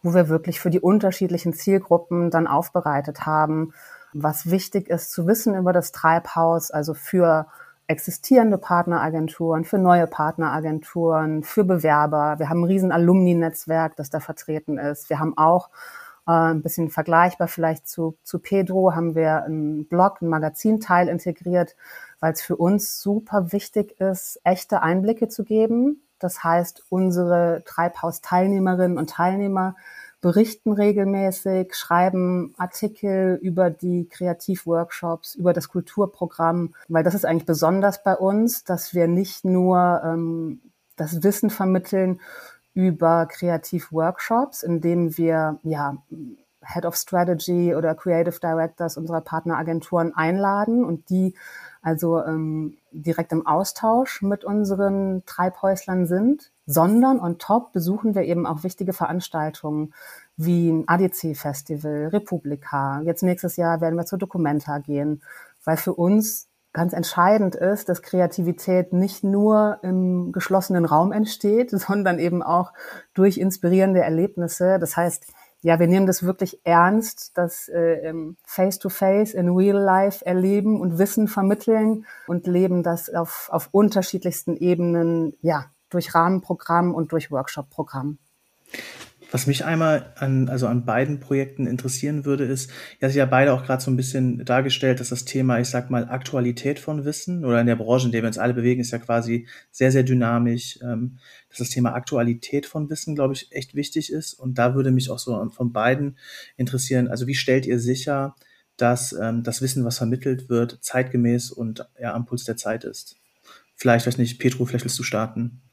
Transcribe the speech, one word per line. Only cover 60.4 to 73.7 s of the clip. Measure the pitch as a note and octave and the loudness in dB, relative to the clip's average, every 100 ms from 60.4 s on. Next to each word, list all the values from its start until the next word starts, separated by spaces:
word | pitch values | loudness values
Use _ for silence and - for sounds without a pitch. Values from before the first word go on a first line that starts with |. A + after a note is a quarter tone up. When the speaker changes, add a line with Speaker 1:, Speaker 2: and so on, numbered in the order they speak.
| D#3+ F3 E3+ | 0 2 2
Speaker 1:
ein | D#3+ - | 2 2
A-D-C-Festival, | F3 F#3 - E3 C#3+ D3 C#3 - D3 D3+ D3 D#3 | 2 2 0 -8 -6 -8 -8 -8 -8 -6 -6 -2
Republika. | G3+ G#3 - C#3 C#3+ - C#3+ C#3 C#3 | -4 -4 -8 -6 -8 -6 -4 -4 -4
Jetzt | D#3+ E3+ | -4 0
nächstes | F3+ F3+ F3 - | -2 0 -4 -2
Jahr | E3 E3 | -2 0
werden | E3 | 0
wir | E3+ | -2
zur | E3 F#3+ | -4 -6
Documenta | F#3+ F3+ D3+ D3 D3+ C#3+ | -6 -2 0 -2 -4 -8
gehen, | C#3+ C#3+ D3+ D3 - - - _ | -4 -4 -2 -6 -10 -20 -20 _
weil | - D#3+ | -4 -2
für | - | -2
uns | E3+ F3 G#3 G#3+ - - _ _ | 0 2 2 0 -8 -14 _ _
ganz | D#3 E3+ | -2 -2
entscheidend | E3+ E3 - F3+ G#3+ F#3+ | -2 -4 2 4 6 2
ist, | - F#3 G#3 - | 0 -2 0 -2
dass | F3+ | -4
Kreativität | - F3+ F3 - F3 F3 - F3+ F3+ | -2 0 2 0 -2 -2 0 0 2
nicht | F3+ F#3+ - | 0 0 0
nur | G3 G3 G#3+ G#3+ G#3 G#3 | 0 4 6 6 4 0
im | F3+ F#3 F3+ F3+ F3 | -2 0 2 0 -2
geschlossenen | F#3 - F#3+ F#3 F3+ | -4 0 0 2 2
Raum | E3 D#3 F#3 | 4 4 4
entsteht, | G#3+ G#3+ - G#3 A3 B3 | 0 -2 0 2 2 2
<laughs> | |
sondern | G3+ - G3+ F#3+ E3+ | -2 0 0 0 0
eben | E3+ F3 | 0 0
auch | - F3 F3+ - - - - | 0 0 0 -8 -18 -18 -8
durch | - G3 F#3 | 4 4 4
inspirierende | F#3 F#3 F3 | -2 0 2